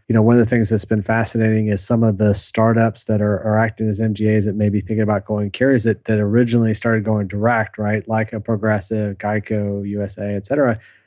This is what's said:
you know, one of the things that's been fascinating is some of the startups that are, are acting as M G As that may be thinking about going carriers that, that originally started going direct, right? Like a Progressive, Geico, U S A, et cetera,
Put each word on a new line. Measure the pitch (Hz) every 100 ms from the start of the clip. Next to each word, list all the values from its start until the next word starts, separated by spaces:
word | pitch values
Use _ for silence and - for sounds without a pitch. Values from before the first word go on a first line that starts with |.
| -
you |
know, | 113
one | 110 120
of |
the | 113
things | 120 107
that's | 107
been | - 107
fascinating | 95 113 110 113 110 110 107
is | 98
some | - 117
of | 113 98
the | 107
startups | 101 - - 113 113 113 -
that | - 104
are, | 104 101
are | 107 107
acting | 113 - 110
as | 101
M | 110
G | 104 107
As | 107
that | 101
may | 104 104
be | 101
thinking | 95 110
about | 107 104
going | - 104 104
carriers | - 135 127
that, | 113 104
that | - 107
originally | 101 117 120 120 113
started | 107 117 113
going | 104 107 92
direct, | 101 113 113 107 -
right? | 107 107 110
Like | 110 110
a | 110
Progressive, | 104 107 110 107 - 110 104 95
Geico, | 104 107 - 107 101 101 101
U | 104
S | 101 101
A, | 101
et | 101 101
cetera, | 147 131 113 - _